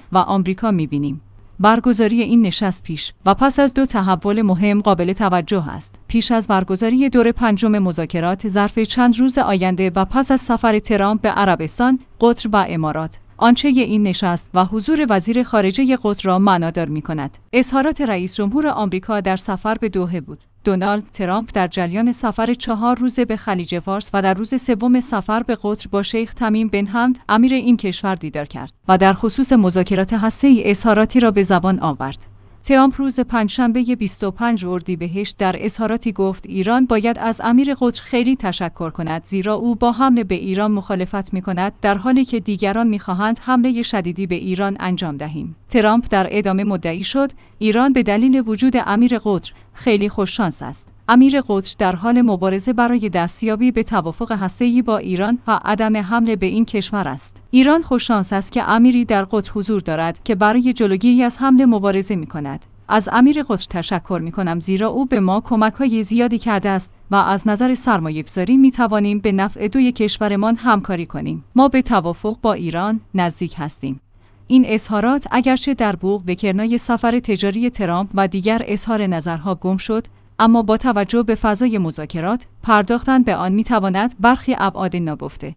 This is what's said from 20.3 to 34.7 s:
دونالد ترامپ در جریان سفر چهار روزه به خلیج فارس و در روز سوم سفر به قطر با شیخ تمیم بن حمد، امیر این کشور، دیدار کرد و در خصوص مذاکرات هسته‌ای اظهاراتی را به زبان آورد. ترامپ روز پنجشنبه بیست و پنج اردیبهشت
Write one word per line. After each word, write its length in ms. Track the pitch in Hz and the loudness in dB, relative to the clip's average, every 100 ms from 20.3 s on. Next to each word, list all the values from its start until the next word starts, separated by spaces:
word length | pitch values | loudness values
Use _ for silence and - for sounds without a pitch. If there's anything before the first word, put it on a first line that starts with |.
| 147 _ _ | -16 _ _
دونالد 380 | - 190 190 208 208 | -2 0 0 -2 -4
ترامپ 380 | - 185 196 226 | -8 -4 -4 -4
در 120 | 208 180 | -2 -2
جریان 460 | 190 175 190 240 | -2 -4 0 0
سفر 420 | 240 233 202 226 | 0 -4 -2 -2
چهار 440 | 240 - 220 233 240 | -2 -4 -2 0 0
روزه 260 | 247 247 | 0 0
به 120 | 240 220 | -2 -4
خلیج 420 | - 185 170 175 | -4 -4 -4 -6
فارس 320 | 196 196 - | -4 -6 -4
و 100 | 196 | -2
در 120 | 190 | 0
روز 280 | 190 220 262 | 0 -2 -4
سوم 380 | - 220 240 247 | -2 0 2 2
سفر 420 | 247 214 - 220 | 0 -4 -2 -4
به 160 | 247 226 | -2 -4
قطر 260 | 208 208 - | -4 -6 -4
با 120 | 202 | -4
شیخ 320 | 202 226 226 | -2 -4 -6
تمیم 340 | - 233 214 220 | -4 -2 0 0
بن 180 | 202 202 | -2 -2
حمد، 320 | 226 247 247 - | 0 0 0 0
امیر 260 | 214 247 | 2 4
این 220 | 262 240 226 | 2 2 2
کشور، 380 | 202 175 196 | 0 -4 -4
دیدار 300 | 185 156 151 | -4 -6 -8
کرد 280 | 147 135 135 _ - | -10 -10 -16 _ 2
و 100 | 185 | 4
در 140 | 190 | 4
خصوص 400 | 190 226 196 262 | 2 0 0 2
مذاکرات 600 | 254 185 180 180 190 190 | 4 4 2 0 0 0
هسته‌ای 580 | 220 220 - 277 240 - | 0 0 2 4 4 4
اظهاراتی 500 | 202 240 208 220 247 | 0 2 2 4 4
را 100 | 233 | 2
به 120 | 202 | 2
زبان 380 | 196 185 180 190 | 2 2 2 0
آورد. 460 | 156 135 135 - - - - - | -2 -4 -8 -10 -18 -20 -20 -12
ترامپ 300 | - 269 269 269 | 2 4 4 2
روز 220 | 269 254 | -4 -2
پنجشنبه 760 | 247 233 214 - 240 233 240 | -2 0 -2 0 0 0 0
بیست 300 | 247 202 - | -2 -4 -4
و 60 | 202 | -6
پنج 340 | 190 240 226 | -2 -2 -2
اردیبهشت 720 | 180 | -2